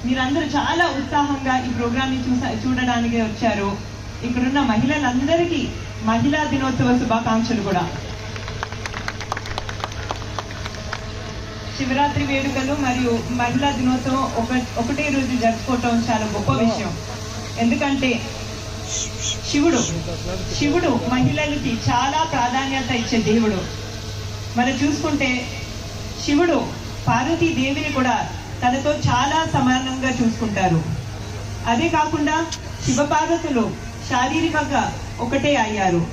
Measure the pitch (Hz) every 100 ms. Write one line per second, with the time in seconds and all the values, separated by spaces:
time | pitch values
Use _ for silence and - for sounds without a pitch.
0 | 240 262 262 294 302 277 262 330 349 269
1 | 269 302 285 277 262 254 254 233 240 240
2 | 262 262 254 247 247 220 254 254 247 240
3 | 233 233 220 208 233 208 202 202 - -
4 | - - 240 247 254 285 247 220 254 302
5 | 262 254 285 339 349 294 - - - -
6 | 220 233 254 302 294 269 269 254 247 247
7 | 226 226 233 226 226 214 202 180 165 -
8 | - - - - - - - - - -
9 | - - - - - - - - - -
10 | - - - - - - - - - -
11 | - - - - - - - - 262 254
12 | 285 285 277 269 269 269 262 294 269 247
13 | 247 233 - 240 240 247 277 233 254 254
14 | 269 262 262 233 233 254 233 233 233 285
15 | 302 269 247 247 226 220 - 240 240 233
16 | 226 220 214 202 202 269 233 220 202 -
17 | - - - - - - 233 285 285 269
18 | 254 220 - - - - - - - -
19 | - - - - - 285 330 262 156 165
20 | 170 165 175 190 - - 285 339 349 240
21 | - 254 254 302 294 285 - 226 269 240
22 | 262 302 311 269 240 254 269 269 247 247
23 | 220 226 214 226 214 185 160 - - -
24 | - - - - - 240 254 262 285 294
25 | 320 294 262 247 247 - - - - -
26 | - - - 294 349 277 - - - -
27 | - 240 285 330 330 233 262 285 302 269
28 | 254 220 - - - - 247 262 294 294
29 | - 247 277 311 320 285 254 254 262 -
30 | 262 247 226 - 220 196 180 160 - -
31 | - - - - - - 226 240 330 330
32 | 311 311 294 311 330 - - - 269 254
33 | 285 302 320 330 330 254 208 - - -
34 | - 254 254 320 320 302 285 269 214 -
35 | - - 233 269 285 277 214 214 190 170
36 | 165